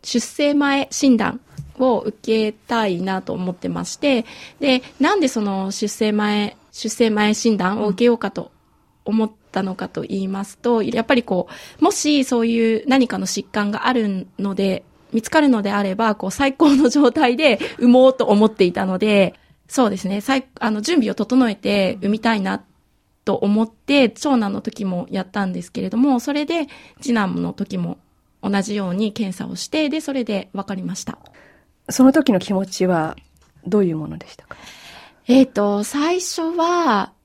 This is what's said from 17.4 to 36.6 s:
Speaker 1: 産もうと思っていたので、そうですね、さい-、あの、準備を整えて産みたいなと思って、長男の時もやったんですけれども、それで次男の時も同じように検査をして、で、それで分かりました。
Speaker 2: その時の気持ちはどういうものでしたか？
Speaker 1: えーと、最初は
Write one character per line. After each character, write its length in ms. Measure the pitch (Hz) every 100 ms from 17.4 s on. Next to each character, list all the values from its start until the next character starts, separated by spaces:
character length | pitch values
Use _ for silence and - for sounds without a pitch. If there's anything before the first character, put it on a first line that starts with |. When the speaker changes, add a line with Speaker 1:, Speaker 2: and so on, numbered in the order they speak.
| 311 208 - -
Speaker 1:
産 80 | 247
も 200 | 247 262
う 40 | 262
と 100 | 240
思 200 | 208 214
っ 40 |
て 140 | 214
い 100 | 180
た 120 | 175 190
の 120 | 185
で、 360 | 214 202 180 - _ _ _
そ 180 | - 233
う 40 |
で 80 | 196
す 100 | 190
ね、 140 | 196
さ 160 | 202 269
い-、 100 | 262 -
あ 100 | 226
の、 100 | 214
準 160 | 214 339
備 120 | 214
を 60 | 190
整 340 | 208 254 254
え 60 | 202
て 420 | 196 202 185 190
産 80 | 196
み 100 | 214
た 160 | 226 220
い 60 |
な 220 | 190 190 _ _ _ _ _ _ -
と 100 | -
思 280 | 202 208
っ 60 | 220
て、 400 | _ - 285 247
長 280 | - 302 254
男 160 | 208
の 80 | 196
時 240 | 220 - 196
も 220 | 175 -
や 140 | 196
っ 80 | 185
た 140 | 208 190
ん 80 |
で 80 | 180
す 100 | 175
け 100 | -
れ 80 | 190
ど 80 | 226
も、 220 | 285 254
そ 120 | 294
れ 140 | 294 294
で 220 | 339 294 - - _
次 120 | -
男 280 | 233 190 175
の 120 | 170
時 240 | - 202 185
も 200 | 170 180 _ _ _ _ 190
同 140 | 202
じ 140 | 196 208
よ 160 | 190
う 20 |
に 180 | 180 214
検 240 | 202 202 180
査 120 | -
を 80 | 180
し 120 | -
て、 220 | 302 302
で、 120 | 311
そ 120 | 311
れ 100 | 269
で 260 | 233 202 190
分 140 | 190 196
か 80 | 190
り 80 |
ま 100 | 175
し 100 | 185
た。 140 | - - - - - _ _ _ -
Speaker 2:
そ 140 | -
の 80 | 262
時 200 | 294 277
の 80 | 190
気 140 | -
持 120 | 190 190
ち 180 | - 185
は 320 | 175 156 - _ _ _ _ -
ど 140 | 208
う 60 | 185
い 60 |
う 40 | 156
も 100 | 151
の 120 | 160
で 80 | -
し 80 | -
た 100 | _
か？ 100 | - - - - - - _ -
Speaker 1:
え 140 | 254
ー 40 | 262
と、 380 | - 208 202
最 360 | 208 285 302 359
初 240 | 359 -
は 680 | 330 339